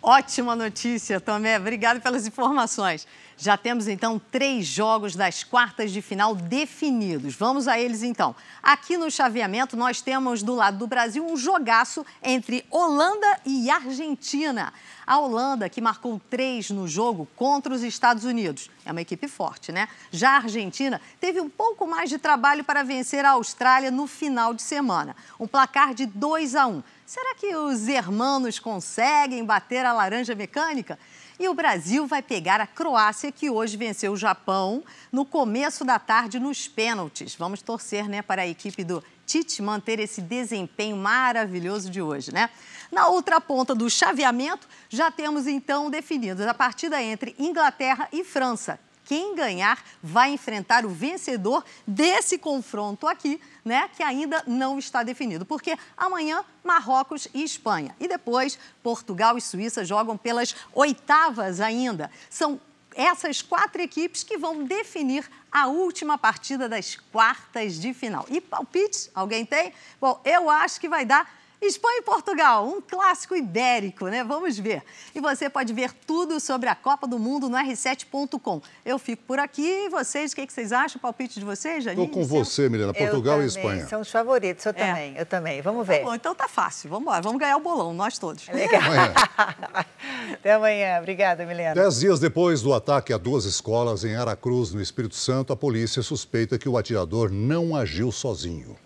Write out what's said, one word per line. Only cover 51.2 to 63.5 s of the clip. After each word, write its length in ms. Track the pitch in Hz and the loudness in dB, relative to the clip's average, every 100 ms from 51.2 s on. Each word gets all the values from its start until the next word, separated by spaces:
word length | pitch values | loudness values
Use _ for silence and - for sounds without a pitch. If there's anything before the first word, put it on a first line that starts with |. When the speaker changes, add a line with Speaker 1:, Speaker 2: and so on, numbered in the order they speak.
| - 247 190 285 - - - | -6 -4 0 -2 -2 -16 -8
Speaker 1:
desse 500 | 196 320 392 - 339 | 2 4 4 0 -2
confronto 720 | 320 277 - 208 208 202 302 | -2 -4 -4 -6 -6 -2 -4
aqui, 340 | 349 302 294 - - | -2 -4 -6 -8 -14
né, 240 | - 247 370 - | -2 0 0 -2
que 60 | |
ainda 400 | 302 262 302 320 302 | -2 -2 -2 -2 -2
não 320 | 247 262 277 | -2 0 -2
está 240 | 269 254 | -4 -4
definido. 440 | 233 254 247 165 190 | -4 -4 -6 -6 -6
Porque 320 | 302 - 320 - - | -6 -4 -6 -8 -4
amanhã, 480 | 381 370 311 320 403 _ | -2 0 -2 -4 -6 _
Marrocos 640 | 349 339 214 262 269 302 - | 0 0 4 2 2 -6 -8
e 100 | 269 | -6
Espanha. 540 | 311 - 226 190 143 - | -6 -4 -2 -2 -2 -8
E 80 | 330 | -6
depois, 520 | 359 - 240 269 - - _ | -6 -2 0 0 -4 -16 _
Portugal 560 | 240 233 - 180 220 240 | -6 -6 -6 2 2 2
e 20 | |
Suíça 420 | - 185 220 226 | -2 -6 -6 -6
jogam 360 | 185 202 226 214 | -2 -2 -2 -4
pelas 360 | 240 240 240 - - | -4 -2 -2 -4 -8
oitavas 840 | - 294 269 - 294 320 233 190 180 | 2 2 2 4 4 4 0 -4 0
ainda. 520 | 214 226 254 190 - - - | -2 0 -2 -2 -8 -12 -18
São 320 | - 311 269 _ _ _ | -4 -2 -2 _ _ _
essas 460 | - 269 349 339 285 | 0 0 2 -2 -6
quatro 400 | - | -2